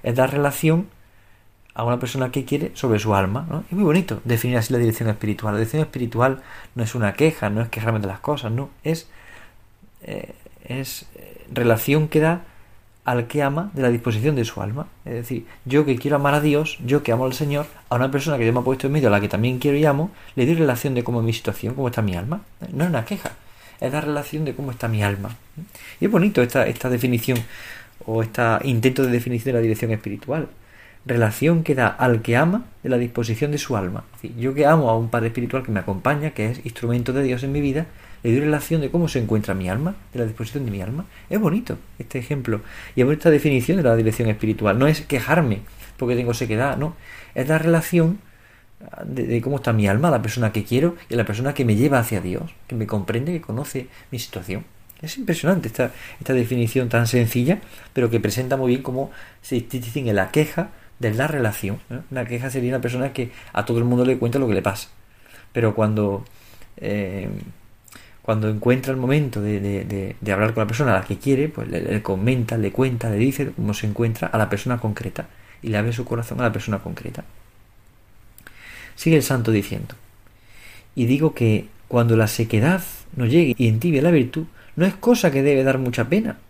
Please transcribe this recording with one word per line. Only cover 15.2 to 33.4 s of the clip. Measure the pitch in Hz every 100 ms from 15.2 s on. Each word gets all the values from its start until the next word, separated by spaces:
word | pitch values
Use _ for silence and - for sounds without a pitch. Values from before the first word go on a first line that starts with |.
| 120 117 - -
yo | 127 139
que | 143 120
quiero | 139 147
amar | 143
a | 147
Dios, | 151 143 156 - 120
yo | 143
que | 131
amo | 117
al | 131
Señor, | 127 147 143 151 - -
a | 123
una | 135
persona | 139 147 139
que |
Dios | 113
me | 123
ha |
puesto | 123 131 139
en |
medio, | 147 123
a |
la | 101
que | 101
también | 98 120 127
quiero | 147 143
y |
amo, | 156 139 175 - - -
le | 139
doy |
relación | 165 151 117 143
de | 123
cómo | 120 120
es | 113
mi |
situación, | 110 - 98 110
cómo | 135 123
está | 117
mi | 107
alma. | 87 107 190 - - -
No | 143
es | 175
una | 165
queja, | - 202 - - - - - -
es | 127
dar | 147 147
relación | 147 143 151
de | 151
cómo | 120 139
está | 117 117
mi | 110
alma. | 101 98 101 113 - - 180 - - -
Y |
es | 185
bonito | 214 202 -
esta, | 120 135 113
esta | 120 127
definición, | 123 123 120 113 123 113 - - - - - -
o | 113
este | 110 - 117 110
intento | 139 120 127 127
de | 131
definición | 120 123 120 131
de | 120
la |
dirección | 113 107 113
espiritual. | 110 101 104 - 151 - - - - - -
Relación | - 117 110 110 147 170
que | 160
da | 131 110
al | - 131 113
que | 113 120
ama | 165 214 - -
de | 135
la | 123
disposición | 120 120 113 113